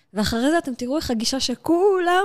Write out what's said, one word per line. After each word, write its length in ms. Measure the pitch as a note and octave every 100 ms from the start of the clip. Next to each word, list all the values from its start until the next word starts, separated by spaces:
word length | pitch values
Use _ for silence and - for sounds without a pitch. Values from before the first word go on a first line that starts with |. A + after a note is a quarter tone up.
| _
ואחרי 360 | F#3+ G#3 A#3 C4
זה 80 | E4+
אתם 160 | E4
תראו 220 | A#3+ B3 D4
איך 140 | -
הגישה 300 | A#3 A#3 C4+
של 140 | - A#3+
כולם 600 | - E4 G4+ F#4+ F4 F4+